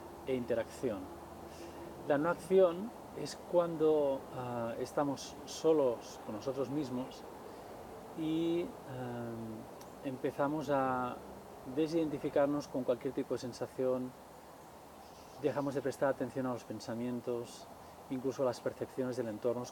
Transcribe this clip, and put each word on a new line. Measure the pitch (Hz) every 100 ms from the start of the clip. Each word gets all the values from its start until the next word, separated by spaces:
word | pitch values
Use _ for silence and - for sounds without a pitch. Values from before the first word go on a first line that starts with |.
| - - -
e |
interacción. | 127 120 113 107 - 127 98 92 - - - - - - - - - -
La | 143
no | 165
acción | 170 - 190 180 170 233 - - -
es | 147 - -
cuando, | 175 170 160 156 151 139 135 - 131
ah, | 123 120 117 113
estamos | 127 - 143 127 - - -
solos | - 160 156 131 110 - - -
con | 107
nosotros | 135 131 120
mismos | 147 127 127 131 - - - - - - - - - - -
y, | 156 160 165 170
ah, | 131 - - 127 123 120 117 113 113 110 - - - -
empezamos | 143 127 143 139 143 156 139
a | 139 131 127 123 123 - - - - 135 131
desidentificarnos | 156 165 156 143 147 151 143 147 -
con | 139
cualquier | 127 117 139
tipo | 139 131 123
de |
sensación, | 123 110 123 - 131 127 127 - - - - - - - - - - - - -
dejamos | 139 131 139 131
de |
prestar | 131 - 139
atención | - 123 135 127
a |
los | 117
pensamientos, | - 110 - 117 123 120 120 120 120 - - - - - -
incluso | 131 131 123
a | 127
las | -
percepciones | 131 - 117 - 127 123
del | 113
entorno, | 107 120 117 120